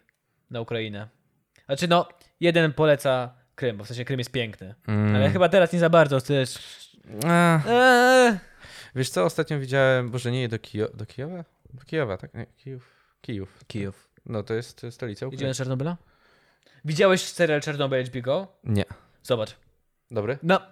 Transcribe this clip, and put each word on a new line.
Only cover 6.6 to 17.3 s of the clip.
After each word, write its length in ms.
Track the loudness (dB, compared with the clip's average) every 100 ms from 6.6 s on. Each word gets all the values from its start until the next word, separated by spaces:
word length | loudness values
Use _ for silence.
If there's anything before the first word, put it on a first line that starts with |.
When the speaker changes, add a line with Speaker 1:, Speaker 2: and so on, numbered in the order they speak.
| -16 -20 -20 _ -16 -4
Speaker 2:
Ech. 420 | 2 4 4 2 2
Speaker 1:
Eee. 720 | 4 6 6 6 6 4 2 -6 _ -20 -20 -10
Speaker 2:
Wiesz 160 | -6 -4
co, 140 | 0
ostatnio 340 | -2 -2 -4 -4
widziałem, 500 | -2 2 4 2 -2
Boże, 200 | -6 -4
nie, 160 | -4 -4
do 80 | -6
Kijo-, 400 | -8 -6 -6 -8
do 100 | -14
Kijowa? 380 | -12 -12 -12 -16 _ _
Do 100 | -20
Kijowa, 320 | -8 -4 -4 -6
tak? 180 | -10
Nie, 120 | -16 -16 _
Kijów. 340 | -18 -18 -20 _ _ _
Kijów. 440 | -10 -10 -10 _ -14
Speaker 1:
Kijów. 420 | -10 -8 -10 _ _ -10
Speaker 2:
No, 160 | -10
to 120 | -6
jest, 260 | -8 -8 -16
to 60 | -18
jest 80 | -12
stolica 300 | -12 -10 -12
Ukrainy. 80 | -8
Speaker 1:
Idziemy 140 | -6
na 40 |
Czarnobyla? 420 | -6 -6 -4 -6 -8 _ _ _ _ _ _ _ _
Widziałeś 380 | -6 2 4 4
serial 380 | 0